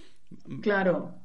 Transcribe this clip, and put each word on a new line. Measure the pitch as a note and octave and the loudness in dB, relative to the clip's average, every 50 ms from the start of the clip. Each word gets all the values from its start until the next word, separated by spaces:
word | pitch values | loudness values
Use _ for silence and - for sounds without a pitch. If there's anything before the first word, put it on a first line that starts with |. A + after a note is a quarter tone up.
| - - - - - - - - - - C#3 - | -12 -12 -12 -12 -12 -12 -12 -12 -10 -8 -6 0
Claro. | - G#3 G3+ G3 F#3 F3+ D#3+ D3 - - - - | 2 4 4 6 6 4 4 4 0 -4 -8 -10